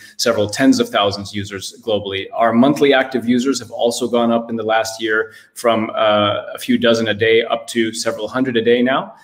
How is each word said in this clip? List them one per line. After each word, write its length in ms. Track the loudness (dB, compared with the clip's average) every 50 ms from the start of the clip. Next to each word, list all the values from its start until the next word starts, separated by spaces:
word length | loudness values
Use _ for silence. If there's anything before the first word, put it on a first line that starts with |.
| -18 -16 -10
several 340 | -2 -2 0 0 0 -2 -2
tens 300 | -2 2 4 4 4 4
of 80 | 0 0
thousands 440 | 0 0 0 0 -2 -4 -8 -10
users 480 | -8 -10 -8 -8 -10 -12 -12 -14 -16 -8
globally. 440 | -4 -2 -2 -2 -2 -4 -6 -8 -8 -6
Our 200 | -2 0 2 2
monthly 400 | 4 4 4 4 4 4 4 4
active 360 | 4 4 2 0 -2 -2 0 0
users 320 | 0 0 0 0 -2 -4
have 100 | -6 -10
also 380 | -4 -2 -2 -2 0 -2 -2 0
gone 240 | 0 0 2 2
up 180 | 0 0 -2 -4
in 60 | -6
the 80 | -4 -2
last 360 | 0 0 0 0 -2 -6 -6
year 340 | -4 -2 0 0 -2 -4 -8 -20 -20 _ _
from, 360 | 0 2 2 2 2 0 -2
uh, 560 | -2 0 2 2 4 4 2 0 0 -2 -6 -10
a 60 | -12 -6
few 200 | -2 0 0 2
dozen 280 | 4 2 2 2 0
a 80 | -2 -2
day 280 | 0 2 4 4 2
up 260 | 2 0 -2 -4 -6 -4
to 240 | -2 -2 -2 -2
several 340 | -4 -4 -4 -4 -4 -4 -6
hundred 300 | -6 -4 -2 -2 -2 -2
a 60 | 0
day 200 | 2 2 2 4
now. 320 | 2 2 0 -2 -4 -6 -12 -20